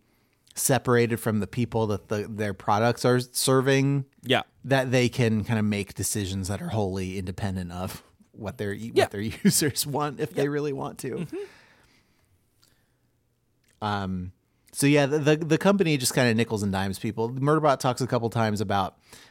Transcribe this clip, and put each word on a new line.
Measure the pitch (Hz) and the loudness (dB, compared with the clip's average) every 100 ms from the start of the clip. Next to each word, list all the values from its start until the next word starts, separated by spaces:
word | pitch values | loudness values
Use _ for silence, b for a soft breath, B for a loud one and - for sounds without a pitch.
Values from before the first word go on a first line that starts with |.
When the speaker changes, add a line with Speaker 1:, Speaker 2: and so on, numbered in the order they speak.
| _ _ _ _ _ - | _ _ _ _ _ -4
Speaker 1:
separated | - 127 127 120 117 113 | 0 0 4 4 4 2
from | 120 110 | 0 -2
the | 95 | -2
people | - 117 117 107 | -4 -2 0 -2
that | 101 - | -2 -4
the, | 104 104 | -6 -4
their | 104 107 | -4 -6
products | 95 - 104 117 117 | -4 0 4 4 2
are | 127 123 | 2 2
serving | 123 - - 131 131 135 135 139 135 _ | 0 -2 2 4 4 4 2 0 -4 _
Speaker 2:
Yeah. | 117 120 - _ | 0 0 0 _
Speaker 1:
that | 127 135 131 | -2 0 2
they | 127 123 | 2 2
can | 127 117 110 | 2 2 2
kinda | - 113 | 0 0
make | 107 104 98 - | 0 -2 -4 -6
decisions | 104 107 95 98 92 | -4 -4 -4 -4 -6
that | 101 | -6
are | 175 | -4
wholly | 110 98 95 92 95 | -2 -2 -2 -4 -6
independent | 92 92 104 92 90 | -8 -6 -6 -6 -8
of | 87 92 - - _ _ | -8 -8 -10 -18 _ _
what | 117 113 120 | -14 -12 -8
their, | 104 | -6
what | 98 113 117 | -6 -4 0
Speaker 2:
Yeah. | - | 0
Speaker 1:
their | 101 | 0
<laughs> | 110 - | -6 0
users | 208 - 147 - 147 | 2 2 2 -2 -4
want | 143 147 135 | -2 -4 -4
if | 151 | -6
they | - | -2
Speaker 2:
Yeah. | 143 | -2
Speaker 1:
really | 147 147 | -2 -4
want | 139 143 - | -6 -8 -8
to. | 131 | -8
Speaker 2:
Mm-hmm. | 117 170 349 403 B B B B B B B B _ _ _ _ _ _ _ _ _ _ _ _ _ _ - 107 | -8 -8 -10 -12 B B B B B B B B _ _ _ _ _ _ _ _ _ _ _ _ _ _ -8 -4
Speaker 1:
Um, | 101 95 92 90 - _ _ _ | -4 -4 -6 -8 -12 _ _ _
so | - 139 | 0 4
yeah, | 143 139 | 4 4
the, | 151 | 2
the, | 143 151 | 2 2
the | 160 156 | 2 2
company | 190 202 170 147 | 4 2 2 2
just | 123 | 0
kinda | - 123 | 2 4
nickels | 110 117 110 | 4 2 0
and | 101 | 0
dimes | 95 98 95 | 0 -2 -4
people. | 113 110 113 | -6 -4 -4
Murderbot | 131 139 156 151 131 | -2 2 4 4 2
talks | 135 123 | 2 0
a | 123 | 0
couple | 123 113 | 0 0
times | 120 110 104 | 0 0 0
about | 101 101 95 - B B B | 0 0 -2 -6 B B B